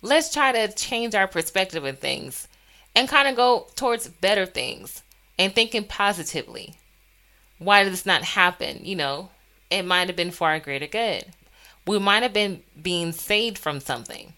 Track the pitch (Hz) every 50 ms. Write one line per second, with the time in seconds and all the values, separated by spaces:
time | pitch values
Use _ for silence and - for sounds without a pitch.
0 | - 208 269 320 311 320 - 294 294 269 254 233 220 208 - - - - 254 233
1 | 233 233 220 208 190 190 - 175 160 - - 190 190 190 170 160 143 135 135 139
2 | 143 139 139 139 - 131 127 - - - _ _ _ _ _ _ _ _ _ 220
3 | 254 262 285 294 277 277 269 233 247 247 247 226 - - - - 269 247 240 233
4 | 233 - - _ - 190 208 202 190 185 - - 123 127 - - - - - -
5 | - _ _ _ _ _ _ - 180 190 190 - 226 226 226 226 208 202 - -
6 | 202 202 208 170 156 - - 160 - - 117 120 101 - 160 _ _ _ _ _
7 | _ _ _ _ _ _ _ _ _ _ _ _ 165 180 202 202 196 196 185 180
8 | - 196 185 151 - 175 - 208 185 180 175 - - 151 139 - - - 196 180
9 | 147 139 139 143 190 190 _ _ _ _ _ _ _ _ - 196 185 180 180 180
10 | 180 180 180 175 175 180 170 - 175 160 156 156 156 143 139 139 139 151 - 214
11 | 233 220 170 110 - - - _ _ _ _ _ - - - _ _ - 208 208
12 | 196 202 202 214 240 247 202 214 208 202 185 165 - _ _ - 156 185 180 175
13 | 170 170 165 - - - 208 208 226 233 208 - - 156 147 139 135 - 135 120
14 | 113 - - - - - -